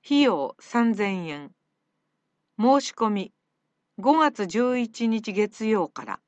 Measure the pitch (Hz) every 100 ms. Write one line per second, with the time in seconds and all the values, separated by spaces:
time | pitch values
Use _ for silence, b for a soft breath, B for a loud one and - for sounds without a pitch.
0 | - 285 269 170 135 - - 240 233 202
1 | 202 190 165 147 143 _ _ _ _ _
2 | _ _ _ _ _ - 233 277 - -
3 | 226 202 185 _ _ _ _ _ _ -
4 | 233 320 302 - 190 220 247 254 233 -
5 | 233 220 220 196 208 - 220 214 160 -
6 | 107 95